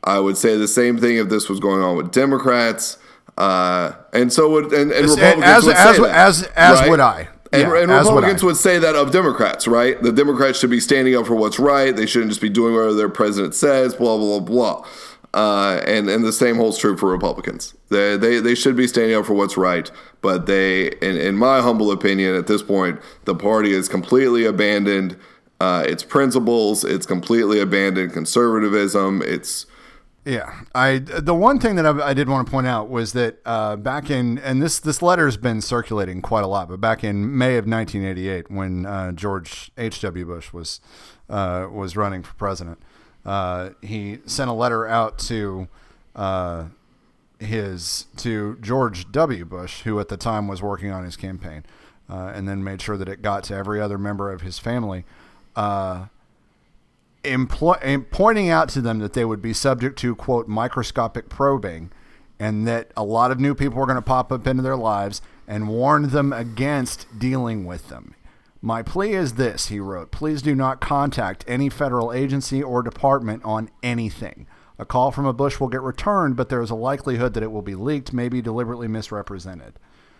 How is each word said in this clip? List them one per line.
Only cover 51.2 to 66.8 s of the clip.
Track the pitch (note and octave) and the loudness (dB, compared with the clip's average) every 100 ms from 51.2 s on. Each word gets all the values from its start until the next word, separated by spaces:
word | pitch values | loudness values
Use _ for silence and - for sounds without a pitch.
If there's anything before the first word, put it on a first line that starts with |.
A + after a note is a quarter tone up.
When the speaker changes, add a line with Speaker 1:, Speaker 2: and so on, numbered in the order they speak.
| F#2+ F#2+ F2+ D2+ D2+ _ _ _ _ | -14 -14 -16 -18 -20 _ _ _ _
Speaker 2:
uh, | F#2+ F#2 | -14 -12
and | G#2 G2 | -10 -10
then | G2 | -8
made | F#2+ F#2+ | -10 -10
sure | - G#2 | -10 -8
that | F#2 | -10
it | F#2+ | -8
got | G#2 G2+ | -6 -6
to | - | -6
every | G2 G2 G#2 | -10 -6 -6
other | G#2 G2+ | -6 -6
member | G2+ G2+ G2 | -8 -6 -8
of | F#2+ | -8
his | F#2 F2+ | -12 -10
family, | - B2 A2 F#2 F2+ - _ _ _ | -6 -6 -6 -8 -12 -20 _ _ _
uh, | - G#2 G2+ F#2+ F2+ G2 _ _ _ _ _ _ _ _ _ _ _ | -6 -4 -4 -6 -8 -14 _ _ _ _ _ _ _ _ _ _ _
employ-, | D3 B2+ B2+ - D#3+ F3 | -6 -4 -4 -2 0 0
em-, | C3+ C#3 C3 | 0 -4 -4
pointing | - G#3 A3 F#3 | 0 0 2 0
out | D#3+ D#3+ | 0 0
to | C#3+ | -4
them | A#2 A2+ | -4 -4
that | G#2 | -4
they | B2+ | -4
would | A#2 G#2+ | -4 -4
be | A2 | -6
subject | G#2+ C#3 B2+ B2+ C#3 | -2 -2 0 -4 -4
to, | B2 A#2 | -6 -6
quote, | - B2 A2 | -4 -4 -2
"microscopic | G#2+ B2 - A2+ - A2+ A#2+ - | -4 -4 -4 -6 -4 -4 -6 -14
probing," | - C#3 C#3 G2 E2 E2+ - - _ _ _ | -2 0 0 -4 -12 -16 -20 -20 _ _ _
and | G#2 G#2+ A2+ | -6 -2 -2
that | A#2 A#2 - | -4 -6 -8
a | |
lot | G#2 A2+ B2 | -4 0 0
of | B2+ | 2
new | C#3 | -2
people | C#3 C#3+ A#2+ | 0 -4 -2
were | C3+ | -2
gonna | B2+ | -2
pop | A2 B2+ B2 | 0 -2 -2
up | C3 A2 | -4 -2
into | C3 | -2
their | C3 | -2
lives, | C3 A2 G2+ G2+ G2 - - - | -2 -2 -2 -4 -8 -16 -20 -12
and | G#2+ G#2+ | -8 -6
warned | A2+ C3 D3+ D3 | -2 0 2 0
them | C#3 C#3 | 0 -2
against | B2 A#2 A2 C3+ D3 | -2 -8 -6 -4 -2